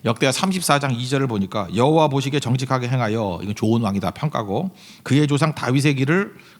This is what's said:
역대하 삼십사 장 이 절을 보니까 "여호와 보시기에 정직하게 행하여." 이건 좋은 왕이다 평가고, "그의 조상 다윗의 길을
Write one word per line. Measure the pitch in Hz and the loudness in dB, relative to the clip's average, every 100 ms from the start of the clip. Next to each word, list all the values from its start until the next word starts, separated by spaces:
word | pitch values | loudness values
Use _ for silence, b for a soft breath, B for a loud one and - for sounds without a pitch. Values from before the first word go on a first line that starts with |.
| 110 | -4
역대하 | 117 135 | 0 0
삼십사 | 127 190 185 165 143 | 2 0 0 2 2
장 | 139 120 | 2 -2
이 | 127 | -2
절을 | 139 135 | -2 0
보니까 | 107 95 110 90 92 | -2 -2 -4 -2 2
"여호와 | 135 160 151 | 4 4 2
보시기에 | 139 135 143 | 2 -2 -2
정직하게 | 117 123 131 131 123 | 0 -2 0 -2 0
행하여." | 131 113 110 104 85 | 0 0 0 -2 -4
이건 | 98 | -6
좋은 | 101 110 117 | -2 2 2
왕이다 | 107 98 123 | 2 -2 -4
평가고, | - 156 135 104 107 190 B B B | -4 -4 -4 -4 -4 -4 B B B
"그의 | - 135 151 | 0 2 4
조상 | 143 156 | 2 0
다윗의 | - 123 135 147 135 | 0 0 2 2 2
길을 | 131 175 214 - B | 2 0 -2 -10 B